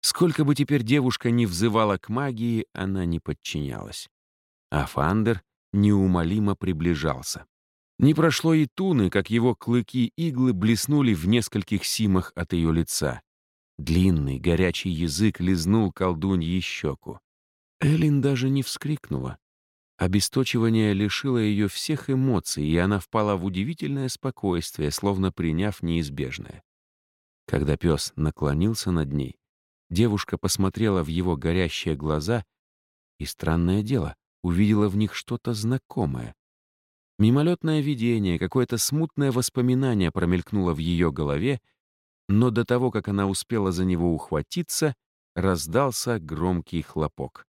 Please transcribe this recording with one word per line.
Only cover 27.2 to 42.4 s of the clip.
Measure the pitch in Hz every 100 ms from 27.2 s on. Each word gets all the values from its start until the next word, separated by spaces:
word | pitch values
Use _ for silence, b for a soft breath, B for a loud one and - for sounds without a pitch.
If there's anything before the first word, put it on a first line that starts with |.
| _ _ -
Когда | - 71 71
пёс | 85 76 - -
наклонился | 76 - 73 71 98 113 -
над | 85 71
ней, | 71 65 - _ _ _ _ _
девушка | 87 117 104 - 95
посмотрела | 95 - 95 98 110 95
в | 78
его | 80 90 80
горящие | 82 87 87 - -
глаза | 73 76 76 78 117 - _ _ _ _ _ _ _
и, |
странное | 76 - 80 80 85 98
дело, | 107 131 73 - _ _
увидела | 90 87 104 107 104
в | 98
них | 104
что-то | - - 120 -
знакомое. | 110 110 131 _ - 87 64 58 - _ _ _ _ _ _ _ -
Мимолетное | 107 135 156 175 160 156
видение, | 143 135 117 117 98 85
какое-то | 92 131 120 113
смутное | - 147 160 - 139
воспоминание | 123 127 - 123 127 135 110 87
промелькнуло | 92 87 90 - 104 90
в | 78
её | 80 85 87
голове, | 71 73 71 113 135 _ _ _ _ _ _ -
но | 101